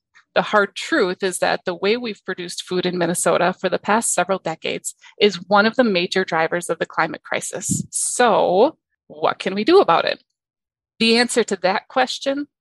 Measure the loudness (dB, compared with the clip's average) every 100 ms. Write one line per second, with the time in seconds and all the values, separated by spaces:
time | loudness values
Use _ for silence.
0 | _ _ _ -2 2 2 2 -4 -4 0
1 | 0 -2 -4 -2 -2 -2 -4 -4 -2 -2
2 | -4 -10 -10 -10 -10 -12 -6 -2 -2 -2
3 | -2 0 0 2 0 -2 -4 -2 0 0
4 | 0 -2 -2 -4 -4 -8 -8 -8 -10 -14
5 | -18 0 0 0 2 4 4 2 2 0
6 | 0 -2 -2 0 0 -2 -4 -6 -4 -2
7 | -4 -6 -6 -6 -6 -8 -4 -4 -4 -6
8 | -4 2 4 4 4 4 2 0 _ _
9 | -20 -2 -2 -2 -4 -2 4 4 6 2
10 | 0 -4 _ _ _ _ _ _ _ 0
11 | 2 4 2 0 0 0 0 -2 -2 -2
12 | -2 -2 -4 -6 -8 _